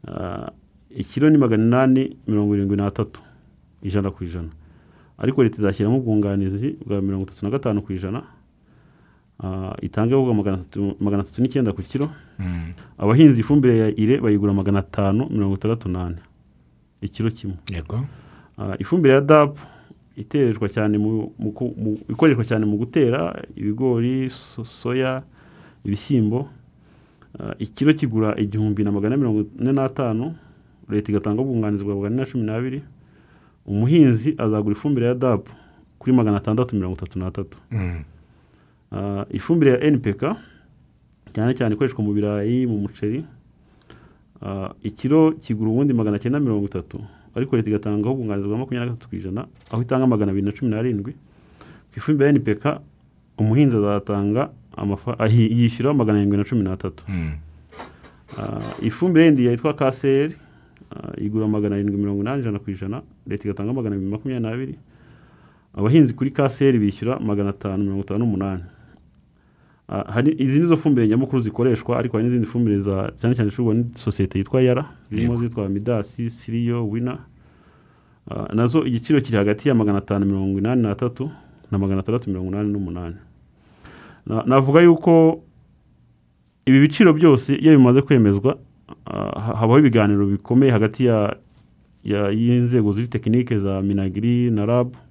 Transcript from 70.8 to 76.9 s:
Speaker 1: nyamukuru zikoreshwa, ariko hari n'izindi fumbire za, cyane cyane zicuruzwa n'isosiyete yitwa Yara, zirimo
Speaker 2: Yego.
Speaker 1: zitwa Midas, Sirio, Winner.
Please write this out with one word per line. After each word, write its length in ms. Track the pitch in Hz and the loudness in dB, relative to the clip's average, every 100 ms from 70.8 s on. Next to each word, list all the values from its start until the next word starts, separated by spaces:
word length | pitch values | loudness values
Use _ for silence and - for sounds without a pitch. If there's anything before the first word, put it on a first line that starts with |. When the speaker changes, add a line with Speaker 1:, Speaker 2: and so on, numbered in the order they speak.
| 160 131 110 | 4 2 4
Speaker 1:
nyamukuru 340 | 113 135 131 | 2 0 -2
zikoreshwa, 560 | 113 - 123 110 - 120 | -2 0 0 0 -2 -4
ariko 180 | 120 113 | -2 -2
hari 120 | 117 | 0
n'izindi 180 | 123 107 | 0 -2
fumbire 340 | 123 117 101 | 0 0 0
za, 320 | 101 95 98 - | 0 -2 -4 -4
cyane 140 | 117 | -2
cyane 160 | 120 104 | 0 -2
zicuruzwa 240 | 101 117 | 0 0
n'isosiyete 640 | 110 120 - - - 95 98 | 0 -2 -6 -6 -2 -2 -2
yitwa 240 | 98 131 | -2 2
Yara, 220 | 127 123 151 - _ | 2 2 -4 -14 _
zirimo 220 | 107 117 | -2 -2
Speaker 2:
Yego. 100 | 117 | 0
Speaker 1:
zitwa 240 | 120 117 98 | -4 -4 -4
Midas, 480 | 101 107 117 101 - | -4 -2 -4 -4 -8
Sirio, 720 | 117 117 - 117 120 120 | -8 -8 -8 -4 -2 -2
Winner. 300 | 113 | -4